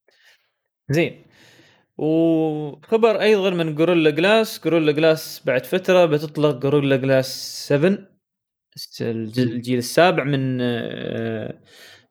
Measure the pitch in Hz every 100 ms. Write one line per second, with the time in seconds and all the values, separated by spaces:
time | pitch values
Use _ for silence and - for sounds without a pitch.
0 | _ _ _ _ _ _ _ _ - 151
1 | 143 - _ _ _ _ _ _ _ -
2 | 151 160 165 160 160 151 147 - - 220
3 | 226 196 214 208 190 175 160 151 165 175
4 | 151 151 190 220 220 - 160 165 151 147
5 | 160 156 - - 151 127 - 185 185 185
6 | 170 147 151 151 147 127 139 147 139 135
7 | 135 135 131 - - - - 143 175 202
8 | - _ _ _ _ _ _ - - -
9 | 120 113 110 120 123 120 120 123 123 -
10 | 180 160 135 139 131 127 123 117 58 -
11 | - 117 113 110 113 - _ - - -
12 | _